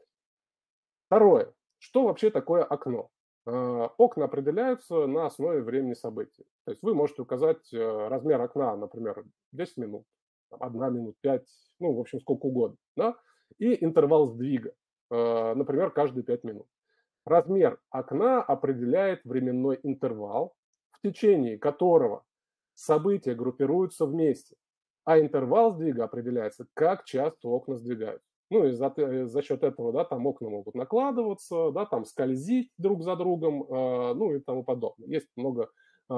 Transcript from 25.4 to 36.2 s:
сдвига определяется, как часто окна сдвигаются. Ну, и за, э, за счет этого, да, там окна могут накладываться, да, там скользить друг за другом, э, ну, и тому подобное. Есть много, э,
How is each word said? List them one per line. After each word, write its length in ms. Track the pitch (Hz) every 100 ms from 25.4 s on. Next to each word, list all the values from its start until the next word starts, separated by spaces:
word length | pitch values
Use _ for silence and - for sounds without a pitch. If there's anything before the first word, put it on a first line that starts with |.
| 127 202 226
сдвига 320 | 170 160 120 113
определяется, 600 | 123 117 123 107 - 117
как 300 | - 156 147
часто 460 | - 131 151 - 120
окна 260 | 123 135 123
сдвигаются. 480 | 120 113 110 - _ _ -
Ну, 160 | 214 143
и 60 |
за, 220 | 120 135 143
э, 280 | 139 131 123
за 160 | 131
счет 220 | - 127
этого, 280 | 139 - 117
да, 140 | 135 175
там 200 | 127 135
окна 220 | 131 110
могут 260 | 104 104 123
накладываться, 960 | 131 220 277 240 220 190 - 170 160
да, 140 | 156 208
там 200 | 117 107
скользить 640 | - 131 131 170 254 247 -
друг 240 | 190 190
за 120 | 170 180
другом, 480 | 180 170 160 143
э, 500 | 143 131 127 123 123
ну, 200 | 127 208
и 60 | 143
тому 240 | 139 127
подобное. 440 | 123 123 113 - 117
Есть 220 | 147 - -
много, 280 | 135 120
э, 20 | 110 _ _ _ - 123